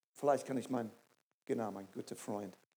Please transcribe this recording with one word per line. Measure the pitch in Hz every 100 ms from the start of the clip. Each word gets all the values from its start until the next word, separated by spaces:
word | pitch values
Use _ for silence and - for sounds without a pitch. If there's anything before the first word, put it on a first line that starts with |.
| _
vielleicht | - 143 131 131
kann | 139
ich | 110
mein, | 127 107 - - _ _ _
genau, | - 127 107
mein | 98 98
guter | - - -
Freund | - 104 101 - _